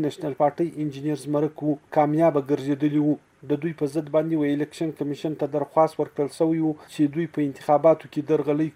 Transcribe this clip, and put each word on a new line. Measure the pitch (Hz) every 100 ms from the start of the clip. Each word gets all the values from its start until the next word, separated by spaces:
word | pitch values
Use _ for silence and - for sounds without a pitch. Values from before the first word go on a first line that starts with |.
| 143
نشنل | - 151 131
پارټۍ | 147 147 170 151
انجینیر | 151 135 147 139 143
زمرک | 147 151 -
وو، | 151 143 _ 156
کامیابه | 147 151 165 147 135
ګرځېدلي | 143 135 139 147 147 147
وو. | 147 _ _ 135
د | 143
دوی | 165 151
په | 147
ضد | 156 147
باندې | 156 160 160
و |
الیکشن | 143 143 147 - 165 -
کمیشن | 143 139 156 147
ته | 143
درخواست | 147 143 160 156 -
ورکړل | 147 - 139 -
شوی | 160 160
وو | 156 151 -
چې | - 147 151
دوی | 165
په | -
انتخاباتو | 143 135 - 147 160 156 -
کې | 151 143
درغلۍ | 151 143 147 156